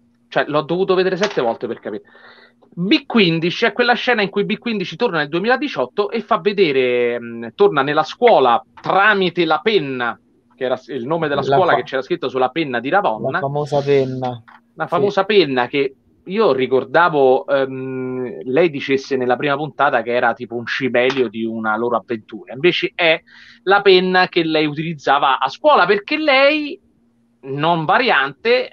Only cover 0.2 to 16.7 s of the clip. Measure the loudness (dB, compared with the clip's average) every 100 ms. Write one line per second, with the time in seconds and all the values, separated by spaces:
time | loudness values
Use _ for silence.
0.2 | _ -4 0 -2 -2 -2 0 2 0 -2
1.2 | -4 -2 -2 -4 -6 -8 -10 -12 _ -20
2.2 | -20 -20 -20 _ _ -6 -2 -2 0 2
3.2 | 2 2 -2 0 -2 0 0 0 0 0
4.2 | 0 -2 -4 -4 -4 -6 -6 -4 -2 -2
5.2 | -2 -2 0 0 -2 -4 -4 -2 -4 -4
6.2 | -2 -2 0 2 2 2 2 2 0 -2
7.2 | -8 -12 -10 2 2 2 0 0 -2 2
8.2 | 4 6 6 2 -2 -12 -2 2 2 2
9.2 | 0 0 0 0 0 0 -2 -4 -6 -6
10.2 | _ _ _ -8 -4 -4 -6 -8 -4 -2
11.2 | -2 -2 0 2 4 2 0 -6 -4 -4
12.2 | -4 -2 -2 -2 -4 -4 0 0 0 -2
13.2 | -4 -4 -4 -4 -2 -2 2 2 0 -4
14.2 | -8 -8 -16 -20 _ -10 -4 0 0 0
15.2 | 2 2 2 0 -2 0 -2 -4 _ _
16.2 | -8 0 2 2 2